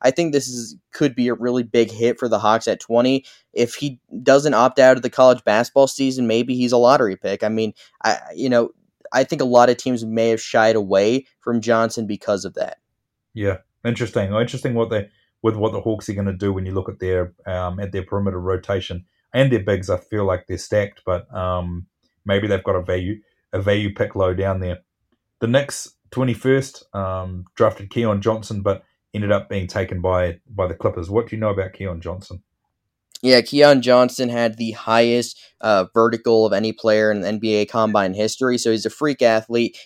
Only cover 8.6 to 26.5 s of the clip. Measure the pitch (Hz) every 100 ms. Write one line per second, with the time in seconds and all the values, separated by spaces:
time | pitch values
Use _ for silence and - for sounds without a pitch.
8.6 | 117 - _ _ - 127 135 156 131 120
9.6 | 123 120 131 123 113 113 113 113 - 120
10.6 | 110 110 98 98 104 131 - _ - 117
11.6 | 110 113 113 117 107 104 - 101 95 -
12.6 | - - _ _ _ _ _ 110 101 92
13.6 | _ _ 117 113 113 113 98 107 120 131
14.6 | 135 117 113 110 101 _ _ _ 113 104
15.6 | 107 104 113 101 - 101 98 90 101 95
16.6 | 92 95 92 98 92 90 90 - 98 90
17.6 | 90 90 98 98 92 101 98 90 90 92
18.6 | - 101 - 90 - _ _ 127 135 117
19.6 | 101 98 95 90 - 107 98 90 - 87
20.6 | - 107 101 - - 87 - 95 92 90
21.6 | 87 87 87 _ _ _ - 98 104 95
22.6 | 98 95 90 92 92 107 _ _ _ 101
23.6 | 98 104 101 98 110 98 92 92 95 95
24.6 | 90 90 _ _ _ _ _ _ 117 131
25.6 | 139 - - _ _ 123 131 113 131